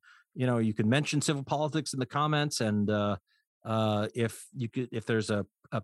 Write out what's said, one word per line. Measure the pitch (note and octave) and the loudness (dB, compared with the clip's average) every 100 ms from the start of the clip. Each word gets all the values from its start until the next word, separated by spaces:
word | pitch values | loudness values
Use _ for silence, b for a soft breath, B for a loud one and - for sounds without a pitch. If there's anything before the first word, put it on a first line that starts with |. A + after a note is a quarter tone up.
| b b b - | b b b -2
you | B2+ | 2
know, | A#2 | 2
you | A2+ | 2
can | G#2+ G#2+ | 2 4
mention | C#3 D3 D3 | 4 2 0
civil | - C#3+ | 0 0
politics | C3 D3 D3+ D#3 - | 0 0 0 -2 -4
in | C3+ | -4
the | A#2+ | -2
comments. | C#3+ D3+ D3+ D3 - | 0 2 2 0 0
And, | A2 G#2 G#2 | 0 2 2
uh, | G#2 G#2 G2 _ _ _ _ | 0 0 -2 _ _ _ _
uh, | A2 A2+ A2 G#2 A2 | -4 0 0 0 -2
if | B2 A2+ - - | -2 -4 -4 -12
you | C3+ A#2 | -8 -6
could, | C3 B2 | -4 -6
if | A2+ - | -4 0
there's | A2+ G#2+ | 0 0
a, | G#2 F#2+ _ - | -2 -4 _ -8
a | A2+ | -8